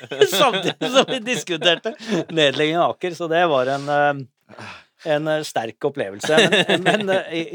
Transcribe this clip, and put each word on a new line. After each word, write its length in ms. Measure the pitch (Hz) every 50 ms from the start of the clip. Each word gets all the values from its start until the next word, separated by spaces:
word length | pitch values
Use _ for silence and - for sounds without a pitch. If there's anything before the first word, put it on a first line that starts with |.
| 127 - -
<laughs> 240 | - 427 381 359 -
samtidig 520 | 294 254 202 190 180 165 151 - 160 156 247
som 160 | 269 226 -
vi 100 | 262 262
diskuterte 720 | 214 240 247 151 147 - 175 160 165 175 170 - - 220 226 - 220 226 214 170 151 -
nedlegging 480 | 170 160 151 139 123 - 151 151 160 175
av 160 | 165 127 113
Aker. 200 | - - 180 170
Så 140 | 156 170 165
det 140 | 160 170 180 170
var 200 | 147 131 127 131 139
en, 100 | 139 143 143
eh, 340 | 147 147 147 147 143 139 135 - _ _ _ _ 120 - 110 107 - - - _ _ _ -
en, 240 | 170 151 147 156 156
eh, 140 | 156 156 151
sterk 400 | - - 135 117 113 107 - -
opplevelse. 540 | 143 135 143 117 98 98 104 - - 151 190 208 175 208 196 170 -
Men, 140 | 196 170 185
<laughs> 40 | -
men, 240 | - 214 214 190 185
eh, 180 | 190 151 - 160
i, 80 | 165 165 156 165